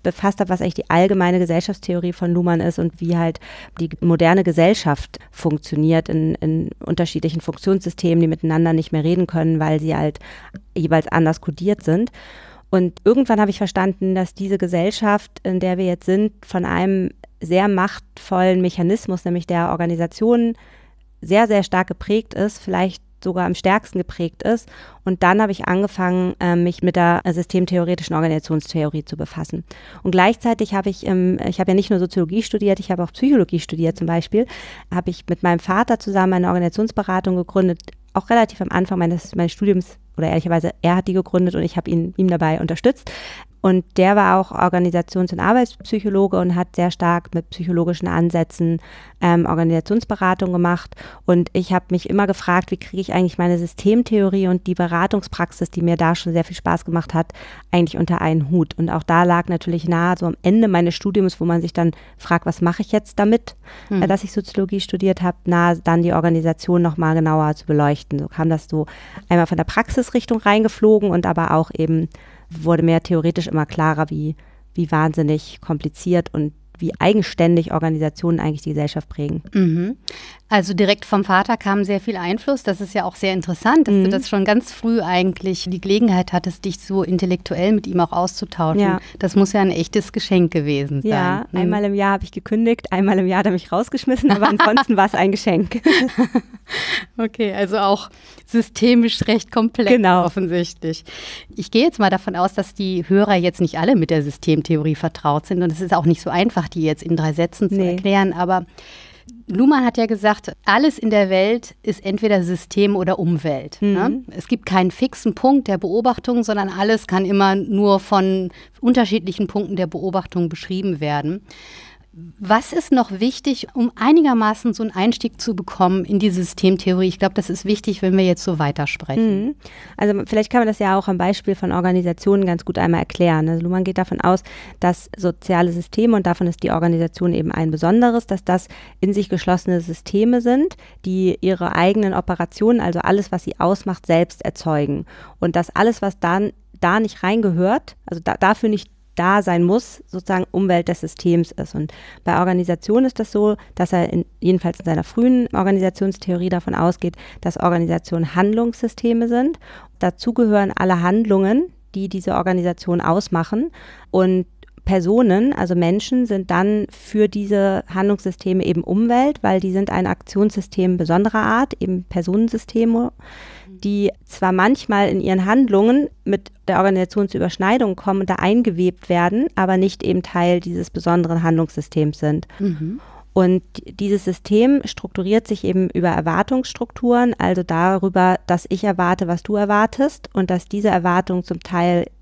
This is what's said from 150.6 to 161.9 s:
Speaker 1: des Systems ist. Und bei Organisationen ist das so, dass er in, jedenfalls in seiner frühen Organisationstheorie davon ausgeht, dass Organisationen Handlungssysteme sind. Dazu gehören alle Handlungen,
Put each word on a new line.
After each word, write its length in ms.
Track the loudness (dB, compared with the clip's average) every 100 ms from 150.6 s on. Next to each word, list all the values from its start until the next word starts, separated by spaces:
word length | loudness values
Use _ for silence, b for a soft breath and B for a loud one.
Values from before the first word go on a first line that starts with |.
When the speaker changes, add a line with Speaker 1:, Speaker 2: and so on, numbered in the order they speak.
| 2 2 0
Speaker 1:
des 140 | -4
Systems 500 | -8 -4 0 2 0
ist. 240 | -6 -8 -8
Und 160 | -8 B B B
bei 160 | -2 0
Organisationen 640 | 2 0 0 -4 0 2 2
ist 140 | -2
das 140 | -4
so, 240 | 0 0 0 B -4
dass 160 | -2
er 220 | 0 0
in, 100 | -2 -6 -4
jedenfalls 400 | 0 0 0 -4
in 60 | -4
seiner 180 | -4
frühen 460 | -4 0 2 2 0
Organisationstheorie 960 | 0 0 2 0 -2 -4 -4 -4 -4 -2
davon 260 | -2 -2
ausgeht, 440 | 0 0 0 -4 -8 B B
dass 160 | -8 -2
Organisationen 760 | 0 0 0 -2 -2 -4 -2 0
Handlungssysteme 920 | 0 0 -2 -2 -6 -2 -2 0 0
sind. 320 | 0 0 -4 B B B -4
Dazu 340 | -4 -2 -2
gehören 380 | 2 4 4 2
alle 280 | 0 0 2
Handlungen, 640 | 2 2 2 2 4 2 0 -6 _